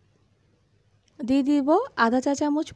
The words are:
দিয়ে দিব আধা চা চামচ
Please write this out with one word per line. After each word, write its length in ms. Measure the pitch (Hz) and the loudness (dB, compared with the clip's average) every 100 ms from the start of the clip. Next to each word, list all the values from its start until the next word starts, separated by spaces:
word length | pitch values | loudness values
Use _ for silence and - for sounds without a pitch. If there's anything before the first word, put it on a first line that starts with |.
| _ _ _ _ _ _ _ _ _ _ _ - | _ _ _ _ _ _ _ _ _ _ _ -10
দিয়ে 240 | 233 269 | -2 0
দিব 240 | 262 294 269 339 539 - | 2 0 2 0 0 0
আধা 240 | 233 254 | 0 2
চা 120 | 285 277 | 0 -2
চামচ 320 | 294 294 320 | -2 -2 -6